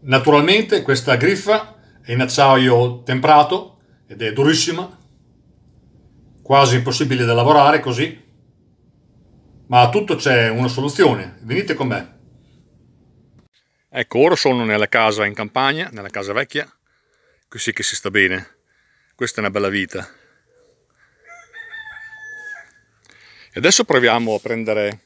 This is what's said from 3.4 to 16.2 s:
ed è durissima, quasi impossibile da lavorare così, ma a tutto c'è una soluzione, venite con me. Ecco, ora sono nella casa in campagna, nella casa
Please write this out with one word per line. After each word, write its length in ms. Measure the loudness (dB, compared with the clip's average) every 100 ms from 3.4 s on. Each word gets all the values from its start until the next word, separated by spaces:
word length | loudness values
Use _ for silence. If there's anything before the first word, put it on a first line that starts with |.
| 4 0 -6 _ _ _ _
ed 160 | -8
è 100 | -6
durissima, 680 | 0 2 2 -2 -6 -8 -14 _ _ _ _ _ _ _ _ _ _ _ _ _ _
quasi 360 | 0 2 4 2
impossibile 500 | -2 -4 -2 0 0
da 80 |
lavorare 460 | 2 4 6 6 2
così, 440 | -2 -4 -6 -8 _ _ _ _ _ _ _ _ _ _ _ _ _ _ _
ma 160 | 4
a 80 | 4
tutto 260 | 2 -2 -4
c'è 320 | 0 2 2
una 200 | 0 -2
soluzione, 720 | -2 -6 2 2 2 -6 -16
venite 320 | -8 -6 -4
con 140 | -4 -4
me. 300 | -6 -8 _ _ _ _ _ _ _ _ _ _ _ _ _ _ _ _ _ _
Ecco, 280 | -8 -4 2
ora 140 | 2
sono 300 | 2 0 0
nella 240 | 0 0 0
casa 380 | 2 2 0 -4
in 80 |
campagna, 560 | -4 -8 -2 -2 -2 -8
nella 160 | -12 -14
casa 240 | -12